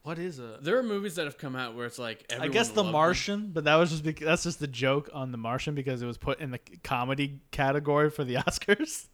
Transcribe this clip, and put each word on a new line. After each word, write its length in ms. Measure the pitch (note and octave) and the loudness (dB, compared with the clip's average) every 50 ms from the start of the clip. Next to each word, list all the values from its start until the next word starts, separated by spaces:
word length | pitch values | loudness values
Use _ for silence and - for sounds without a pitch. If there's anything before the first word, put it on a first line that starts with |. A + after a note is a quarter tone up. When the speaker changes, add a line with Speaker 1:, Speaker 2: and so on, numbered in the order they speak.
| _ | _
Speaker 1:
What 140 | D3+ E3+ D#3+ | -8 -8 -6
is 200 | F3 F#3 D#3+ C3 | -6 -6 -8 -8
a 200 | A#2+ A2+ A2 - | -12 -12 -14 -6
Speaker 2:
there 160 | C#3 D#3+ G#3+ B3+ | 0 2 2 2
are 40 | |
movies 340 | B3+ A3+ G#3 G3+ G3+ G#3 D#3 | 2 2 -2 -2 -2 -4 -4
that 80 | F3 D#3+ | -4 -4
have 100 | D3 - | -4 -6
come 180 | - - C#3 B2+ | -8 -8 -6 -4
out 200 | B2+ B2+ A#2 A2+ | -4 -4 -4 -4
where 100 | A#2+ A#2+ | -6 -6
it's 140 | A#2+ - - | -6 -6 -6
like, 260 | B2 A2+ A2 - - - | -6 -6 -8 -8 -8 -8
Speaker 1:
I 40 | A#2+ | -6
Speaker 2:
everyone 160 | B2 D#3+ D#3+ | -2 -2 0
Speaker 1:
guess 160 | - A3 A#3 A#3 | 2 2 2 4
The 80 | - | 2
Speaker 2:
loved 100 | A3 G3 F3 | 2 2 4
them. 40 | |
Speaker 1:
Martian, 580 | E3 D3+ D#3 E3+ F3+ - - - G3+ G3+ G#3+ G3+ | 4 6 6 6 4 2 0 -2 -2 -4 -4 -4
but 120 | E3 D#3+ D3 | -4 0 4
that 100 | D3 D3+ | 6 6
was 140 | D#3+ F3 E3 | 6 6 4
just 120 | D#3+ D#3 D3+ | 2 -2 -2
bec-, 160 | D#3+ D#3 - | -4 -4 -2
that's 240 | D3+ D#3 E3 F3 - | 2 2 2 2 2
just 140 | E3+ D#3+ - | -4 -4 -4
the 80 | D3+ C#3 | -6 -6
joke 420 | B2+ A#2 C3 C3+ C3+ C#3+ C#3+ - | -2 0 2 4 4 2 0 -4
on 200 | - C#3+ C3 C3 | -8 -8 -6 -6
The 60 | B2 A#2 | -6 -6
Martian 360 | A2+ A#2 B2 C3 - D#3+ D3 | -4 -2 -2 -2 -2 -2 -4
because 260 | C#3+ C3 C#3 C3 A#2+ | -2 -2 -2 -4 -2
it 60 | A#2+ | -4
was 100 | A#2+ A#2 | -6 -6
put 240 | - - C#3+ C#3 - | -4 -4 -4 -2 -2
in 100 | D#3+ C3+ | -4 -8
the 80 | B2 A#2+ _ | -8 -8 _
c-, 120 | - - - | -16 -20 -16
comedy 580 | - - C3+ B2 B2 B2+ C3+ C#3 C#3+ C#3 C#3+ C#3 _ _ | -4 -2 -2 -2 0 0 0 0 -2 -4 -4 -12 _ _
category 580 | - - C#3 C3+ C#3 D3 D3 D3 D3 D3 D3+ D3+ | -2 0 2 2 2 2 2 2 4 4 4 4
for 160 | D3+ - C#3+ | 2 0 -2
the 100 | B2 B2 | 0 0
<laughs> 120 | B2+ - | 0 0
Oscars. 640 | - - - - - G3+ - D#4 - - - - _ | 0 -2 -2 2 2 2 2 2 -6 -6 -10 -12 _